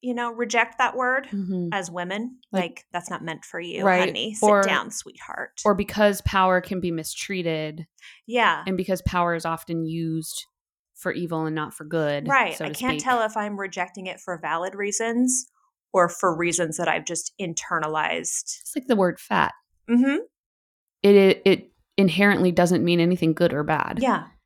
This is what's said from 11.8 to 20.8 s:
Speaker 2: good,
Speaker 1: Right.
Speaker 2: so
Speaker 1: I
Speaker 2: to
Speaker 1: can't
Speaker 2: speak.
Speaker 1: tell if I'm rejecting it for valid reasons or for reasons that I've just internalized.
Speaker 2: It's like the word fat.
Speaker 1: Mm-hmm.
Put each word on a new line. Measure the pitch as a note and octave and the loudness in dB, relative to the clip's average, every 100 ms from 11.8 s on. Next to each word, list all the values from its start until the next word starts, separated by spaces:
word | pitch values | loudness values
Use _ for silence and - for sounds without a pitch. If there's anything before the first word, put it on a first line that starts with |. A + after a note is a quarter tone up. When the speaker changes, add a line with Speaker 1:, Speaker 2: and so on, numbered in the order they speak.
Speaker 2:
good, | D3+ E3 D3+ C#3+ A#3 | -6 -2 -2 -2 0
Speaker 1:
Right. | C4+ G#3+ D#3+ | 0 0 -4
Speaker 2:
so | |
Speaker 1:
I | - | -8
Speaker 2:
to | |
Speaker 1:
can't | D3+ B3+ D3+ | -6 -4 -4
Speaker 2:
speak. | |
Speaker 1:
tell | C4 B3 | -2 0
if | A3 A3 | 0 -4
I'm | G#3 G3+ | -6 -6
rejecting | G3 G3 F3+ G#3 F#3 | -8 -6 -8 -8 -14
it | - | -12
for | - F3 | -10 -6
valid | D#3+ E3 F3 | -4 -2 -4
reasons | G3 G3+ G#3 A3+ A#3 B3+ B3+ - _ _ _ _ | -6 -6 -2 -2 0 2 0 -4 _ _ _ _
or | F#3+ F3 | 2 2
for | F3 F#3+ D#3+ | 2 -2 0
reasons | E3+ E3+ E3+ D#3+ | -2 0 -2 -2
that | E3 | -2
I've | D#3+ | -2
just | D#3 E3+ - _ | -2 -8 -8 _
internalized. | F#3 E3 - E3+ D#3 D#3 D3+ E3 E3 - - - | -8 -8 -4 -4 -2 -2 -2 -4 -4 -8 -8 -12
Speaker 2:
It's | - - | -10 -12
like | B3+ | -2
the | A3+ | 2
word | F#3 E3+ | 2 0
fat. | - G3 D#3 - _ _ - | -2 0 0 -2 _ _ 0
Speaker 1:
Mm-hmm. | A#3+ C4+ C#4+ A#4+ _ _ _ _ _ | 4 4 2 -4 _ _ _ _ _